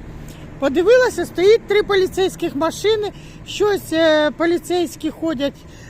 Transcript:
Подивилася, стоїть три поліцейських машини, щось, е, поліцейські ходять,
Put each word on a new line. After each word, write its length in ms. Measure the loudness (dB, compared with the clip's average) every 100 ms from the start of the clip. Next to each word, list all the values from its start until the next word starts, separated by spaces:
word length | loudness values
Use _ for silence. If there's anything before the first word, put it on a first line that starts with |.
| -16 -16 -16 -16 -16 -4
Подивилася, 680 | -2 2 6 6 4 0 -6
стоїть 400 | 2 4 4 4
три 160 | 0
поліцейських 760 | 2 2 2 0 -2 -2 -6 -2
машини, 560 | -2 0 0 0 -2 -8 -18 -18 -10
щось, 460 | -2 0 0 -2
е, 380 | 2 4 4 2
поліцейські 800 | 0 0 0 -2 -2 -2 -4 -8
ходять, 480 | -4 -4 -2 -4 -6 -20 -20